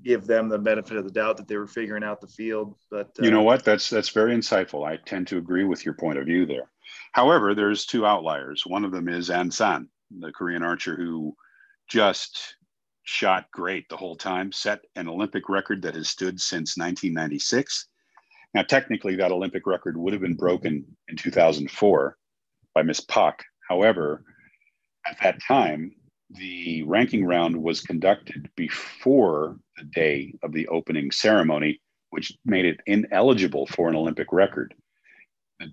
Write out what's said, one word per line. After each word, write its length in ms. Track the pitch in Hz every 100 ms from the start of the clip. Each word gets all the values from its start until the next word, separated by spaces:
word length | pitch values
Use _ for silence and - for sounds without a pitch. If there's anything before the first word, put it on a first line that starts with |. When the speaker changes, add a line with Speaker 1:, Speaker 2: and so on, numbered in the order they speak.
| 123
Speaker 1:
give 200 | 117 98
them 240 | 113 110
the 100 | 107
benefit 380 | 107 110 104 110
of 80 | 95
the 60 |
doubt 260 | 101 107 107
that 120 | 98
they 80 | 104
were 100 | 101
figuring 380 | - 110 107 107
out 160 | 104
the 80 | -
field. 480 | - 113 107 107 98 _
But, 180 | 104 101 -
Speaker 2:
You 120 | 113
know 80 | 107
Speaker 1:
uh, 40 | 110
Speaker 2:
what? 140 | 127 -
That's, 260 | 107 -
that's 200 | 113 -
very 260 | 107 110 117
insightful. 500 | 110 101 90 73 76
I 100 | 82
tend 300 | - 95 90
to 100 | 92
agree 260 | 85 90 98
with 200 | 82 85
your 100 | 76
point 240 | 82 69
of 80 | 69
view 200 | 87 80
there. 240 | 65 - _ - - -
However, 420 | - 131 170 101 104
there's 300 | 104 104 -
two 220 | 123 104
outliers. 580 | 101 80 73 67 73 90
One 200 | 95 101
of 80 |
them 160 | 92 85
is 220 | 87 87
Ansan, 580 | 87 90 - 107 76 69 _ _ 92
the 160 | 82
Korean 300 | - 90 87
archer 340 | 85 85 - 85
who 400 | 87 82 76 - _ _ _ _ -
just 680 | 113 101 90 - - - - _ _ _ _
shot 480 | - - 104 92 -
great 360 | - 90 92 -
the 80 | 82
whole 200 | 90 82
time, 360 | 98 92 98
set 280 | - 104 104 _ -
an 140 | 85
Olympic 400 | 85 104 - -
record 340 | 98 - 98
that 140 | 85 80
has 120 | 80
stood 320 | - 92 92
since 380 | - 87 78 -
nineteen 360 | 85 90 95 80
ninety-six. 760 | 78 71 - 120 - - - _ _ _ _ _ _ 101
Now, 80 |
technically, 540 | 92 135 - 110 101 92
that 160 | 92
Olympic 340 | 90 95 92 98
record 300 | 90 92 80
would 160 | 90
have 100 | 101
been 140 | 92 80
broken 480 | 90 90 85 73 67 - -
in 80 | 78
two 160 | -
thousand 380 | 92 82 76 71
four 440 | - 104 80 69 - _ _ _ _ _
by 100 | -
Miss 180 | 80 135
Pak. 440 | - 113 82 - - _ -
However, 560 | 90 107 90 76 76 - _ _ _ _ _ _ _ 82
at 120 | -
that 200 | 95 - -
time, 460 | 135 92 76 82 - _ _ _
the 540 | - 92 87 85 80 76
ranking 400 | 101 123 113 90
round 320 | 87 85 85
was 240 | 80 82
conducted 680 | - 82 92 104 - 71 73 -
before 1040 | 120 - - - 127 139 101 76 80 98 _ -
the 80 | 73
day 500 | 85 80 71 - -
of 100 | 80
the 160 | 80 -
opening 420 | 82 - 80 71
ceremony, 720 | - 107 107 80 76 76 73 _ _ _
which 220 | 80 - - -
made 200 | 95 90
it 160 | 78 -
ineligible 800 | 104 - 92 127 113 90 71 67
for 220 | - 85
an 80 | 78
Olympic 360 | 80 78 76
record. 400 | 87 95 - - - _ _ _ _ _ _ _ -
The 120 | 78